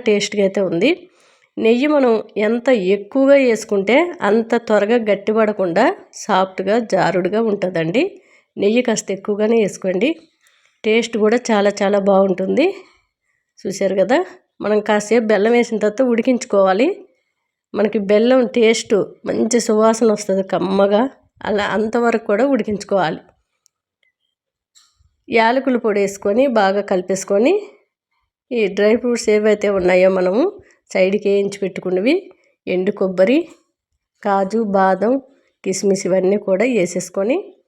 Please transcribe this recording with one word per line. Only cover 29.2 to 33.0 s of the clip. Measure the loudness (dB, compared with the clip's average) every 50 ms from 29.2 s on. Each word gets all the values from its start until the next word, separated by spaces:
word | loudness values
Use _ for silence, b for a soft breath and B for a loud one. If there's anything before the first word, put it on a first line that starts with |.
| 0 0 0
ఏవైతే | 2 2 2 2 2 0 0 0 0
ఉన్నాయో | 2 2 4 4 4 4 2
మనము | 2 0 0 0 0 0 -2 -4 -8 B B B B B B -2
సైడ్కి | 0 0 2 0 0 0 0
వేయించి | 0 0 0 -2 -4 -6 -8
పెట్టుకున్నవి | -8 -6 -8 -6 -4 -2 0 0 0 0 0 -2 -8 b b b b b b -8
ఎండు | -4 -4 -2 -2 -2 -2
కొబ్బరి, | -2